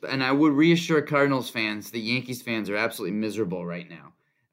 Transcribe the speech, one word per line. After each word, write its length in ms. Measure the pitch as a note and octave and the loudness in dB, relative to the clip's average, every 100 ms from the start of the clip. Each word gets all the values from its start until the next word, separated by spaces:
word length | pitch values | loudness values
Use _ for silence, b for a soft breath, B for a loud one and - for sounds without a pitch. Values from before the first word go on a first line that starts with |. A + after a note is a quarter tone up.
| - | -6
and 140 | C3+ | -2
I 80 | C3 | 2
would 220 | C#3 D#3 | 4 4
reassure 480 | C#3 D#3+ E3+ E3+ D#3 | 6 6 4 4 0
Cardinals 460 | C#3+ D3 C#3+ C3 A#2+ | 2 2 4 2 -2
fans, 420 | A#2+ G#2+ G#2+ G#2 | -4 -4 -4 -8
the 100 | A#2 | -6
Yankees 400 | A2 B2+ B2 B2 | -2 -2 -4 -8
fans 280 | - A2+ G2 | -6 -4 -2
are 40 | G#2 | -2
absolutely 400 | A2+ - F#2 G#2 | -2 -4 -4 -2
miserable 480 | A2 G2+ G2 F2+ F2 | -2 -2 -4 -4 -6
right 220 | F2 E2 | -10 -12
now. 260 | E2 C#2+ _ _ _ _ | -18 -20 _ _ _ _